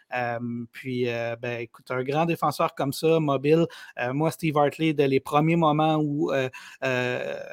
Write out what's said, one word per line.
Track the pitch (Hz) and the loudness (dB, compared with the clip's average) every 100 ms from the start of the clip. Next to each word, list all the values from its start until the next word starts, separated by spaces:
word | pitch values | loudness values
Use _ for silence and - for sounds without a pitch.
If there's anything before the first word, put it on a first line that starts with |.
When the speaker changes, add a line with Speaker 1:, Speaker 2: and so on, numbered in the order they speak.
| - | -10
Speaker 1:
Mm. | 123 | -6
Speaker 2:
Euh, | 120 117 120 120 117 | -4 -4 -6 -8 -10
puis, | - 135 123 123 | -12 -6 -2 -2
euh, | 117 117 117 | -2 -4 -6
ben, | 120 117 | -6 -6
écoute, | 117 - - | -8 -14 -8
un | 127 | -6
grand | 131 147 170 | -2 0 0
défenseur | 165 156 - 165 | 0 -2 0 -2
comme | - 139 | -2 -4
ça, | - 160 165 | 0 2 2
mobile. | 151 139 143 160 165 - - - | 4 2 4 4 4 -4 -16 -6
Euh, | 123 | -4
moi, | 139 160 | 0 -2
Steve | - 165 147 | 0 0 4
Hartley, | 147 - 160 | 2 2 -2
dès | 147 139 | 2 2
les | 135 | 2
premiers | - 147 156 170 | 2 2 4 4
moments | 160 147 156 156 | 4 2 2 2
où, | 151 143 160 | 0 0 0
euh, | 139 131 - - - | 0 -2 -6 -20 -6
euh, | 131 127 123 127 - - - | -2 0 0 -2 -4 -8 -10